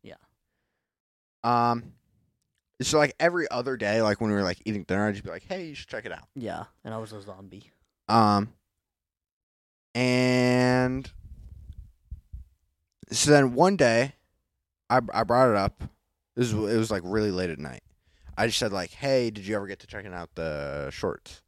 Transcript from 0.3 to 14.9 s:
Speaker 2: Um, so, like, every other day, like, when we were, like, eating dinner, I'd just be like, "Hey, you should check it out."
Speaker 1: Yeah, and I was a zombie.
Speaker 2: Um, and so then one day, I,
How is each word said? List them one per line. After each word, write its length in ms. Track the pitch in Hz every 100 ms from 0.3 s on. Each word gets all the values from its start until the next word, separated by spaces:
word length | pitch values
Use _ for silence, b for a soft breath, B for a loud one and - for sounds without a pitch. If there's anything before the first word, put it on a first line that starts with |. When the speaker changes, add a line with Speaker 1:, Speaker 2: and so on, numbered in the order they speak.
| _ _ _ _ _ _ _ _ _ _ _
Speaker 2:
Um, 480 | 120 120 120 117 117 - _ _ _ _ _ _ _ _
so, 160 | 143 151
like, 180 | 147 -
every 300 | 165 175 156
other 260 | 123 123 127
day, 240 | 104 110
like, 180 | 110 101
when 80 | 113
we 60 | 104
were, 60 |
like, 200 | 95 90
eating 200 | - 104
dinner, 240 | 87 95 107
I'd 40 |
just 120 | 101
be 60 | 101
like, 120 | 87 -
"Hey, 200 | 190 165
you 80 |
should 140 | 143 -
check 180 | 120 104
it 60 |
out." 160 | 82 - -
Speaker 1:
Yeah, 280 | 110 82 - _
and 100 | -
I 40 | 110
was 140 | 110
a 80 | 107
zombie. 500 | 101 95 98 92 - _ _ _ -
Speaker 2:
Um, 440 | 113 107 104 107 _ _ _ _ _ _ _ _ _ _ _ _ _ _
and 1160 | 117 127 123 127 127 123 123 127 127 127 131 135 - - - - - - - - _ _ - _ - - _ _ _ _ _ -
so 200 | 117 147
then 220 | 147 131
one 240 | 123 180 196
day, 380 | 131 113 139 - _ _ _ _ _ _
I, 120 | _